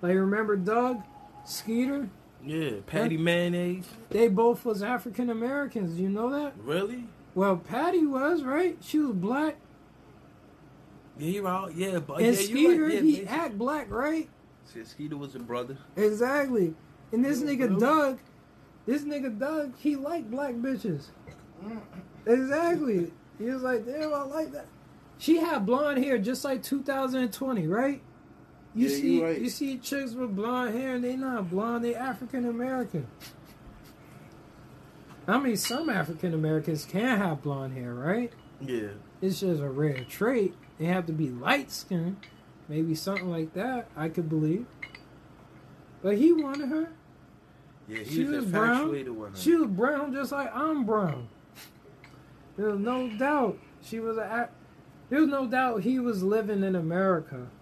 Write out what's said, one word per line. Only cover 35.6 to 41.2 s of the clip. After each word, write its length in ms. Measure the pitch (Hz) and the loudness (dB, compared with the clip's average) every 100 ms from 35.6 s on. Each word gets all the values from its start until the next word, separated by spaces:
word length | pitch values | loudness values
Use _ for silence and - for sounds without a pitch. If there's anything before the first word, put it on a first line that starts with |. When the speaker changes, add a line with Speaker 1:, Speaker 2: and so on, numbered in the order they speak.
| - 247 320 | -2 -2 0
Speaker 1:
African 460 | 208 160 160 185 | 0 -2 -2 -2
Americans 500 | 160 156 156 156 151 | 0 2 2 0 -4
can 340 | - 180 240 220 | -2 -2 0 2
have 240 | 196 147 | 0 -2
blonde 320 | 147 139 135 | -4 -4 -6
hair, 200 | 131 123 | -8 -8
right? 380 | 120 139 214 240 - - - | -6 -2 0 -2 -8 -20 -14
Speaker 2:
Yeah. 280 | 139 120 104 104 - - | -4 -4 -4 -10 -16 -4
Speaker 1:
It's 180 | 190 190 | -2 0
just 220 | 190 160 | 0 0
a 60 | 143 | -2
rare 360 | 131 151 131 123 | 0 0 0 -8
trait. 460 | - 214 254 196 - - - | -2 0 2 0 -2 -20 -6
They 80 | 160 | -2
have 200 | 185 170 | 0 -2
to 60 | |
be 180 | 156 | -2